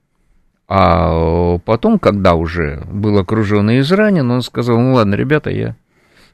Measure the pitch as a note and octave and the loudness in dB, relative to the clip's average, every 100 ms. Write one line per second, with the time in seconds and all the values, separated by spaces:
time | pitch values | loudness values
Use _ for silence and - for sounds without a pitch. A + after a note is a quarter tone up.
0 | _ _ _ _ _ _ - G2 F2+ E2+ | _ _ _ _ _ _ -4 2 2 2
1 | E2+ E2 E2 E2+ F2 F2 - A2+ G#3+ A3+ | 0 0 0 0 0 -2 -2 -2 0 0
2 | A2 G2+ F#2 E2+ E2 F2 D2+ D2 F2+ G2+ | 0 2 2 2 0 -4 -6 -6 -10 -4
3 | G#2+ G#2 F#2+ A2 G2+ G#2 G#2 B2 C#3 F#3+ | 0 0 0 -2 0 0 2 0 0 0
4 | G#3+ F#3 B2 B2 A#2+ - A#2+ A#2 B2+ B2+ | 2 0 0 -2 -4 -4 0 2 2 2
5 | G#2 G2+ B2+ D3+ - G2+ A2+ A#2 _ _ | 2 0 0 -2 -2 -6 -6 -10 _ _
6 | _ _ _ | _ _ _